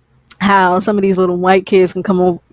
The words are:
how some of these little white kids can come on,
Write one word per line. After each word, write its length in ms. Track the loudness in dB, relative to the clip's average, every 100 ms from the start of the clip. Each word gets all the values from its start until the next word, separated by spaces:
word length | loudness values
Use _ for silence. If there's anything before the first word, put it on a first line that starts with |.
| _ _ _ -6
how 400 | 0 2 2 0
some 180 | 0 -2
of 40 |
these 140 | 0 0
little 180 | 0 -2
white 300 | 0 0 0
kids 260 | 0 0
can 100 | -2
come 180 | -4 0
on, 200 | 0 -2 -6